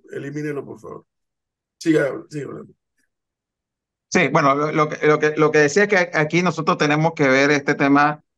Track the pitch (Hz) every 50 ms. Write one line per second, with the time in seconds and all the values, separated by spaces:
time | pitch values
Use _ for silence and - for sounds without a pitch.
0 | _ - - 135 135 139 143 151 151 151 143 135 - - 117 110 - 92 - -
1 | _ _ _ _ _ _ _ _ _ _ _ _ _ _ _ - - 165 156 156
2 | 147 131 - - - - 156 147 131 117 113 - - - - _ _ _ _ _
3 | _ _ _ _ _ _ _ _ _ _ _ _ _ _ _ _ _ _ _ _
4 | _ - - 180 175 127 - 165 147 139 139 143 151 156 151 160 151 151 151 -
5 | 151 151 151 151 151 151 151 156 156 151 151 151 151 143 147 196 208 202 202 185
6 | 175 175 - 160 151 151 165 175 180 180 156 160 151 - 180 - 156 147 147 156
7 | 156 165 160 160 147 131 131 135 139 143 147 143 143 - 143 143 147 139 139 143
8 | 147 151 151 - _ _ _